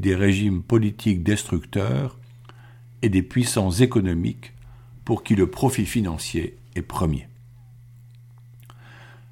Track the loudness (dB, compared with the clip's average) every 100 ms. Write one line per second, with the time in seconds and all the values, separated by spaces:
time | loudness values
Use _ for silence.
0 | 0 2 2 2 0 -2 0 2 2 0
1 | 0 0 2 0 -2 -4 -4 -4 -2 -2
2 | -4 -10 -20 -20 -20 -20 -20 -20 -20 -4
3 | 2 2 2 0 0 0 0 4 4 4
4 | 2 0 -2 -6 -12 -20 -20 -20 -20 -12
5 | -4 -4 2 2 2 2 0 0 -2 -2
6 | -2 -4 -6 -6 -6 -10 -12 -10 -8 -2
7 | -2 -2 -8 -20 -20 -20 -20 -20 -20 -20
8 | -20 -20 -20 -20 -20 -20 -20 -20 -20 -20
9 | -20 -20 -18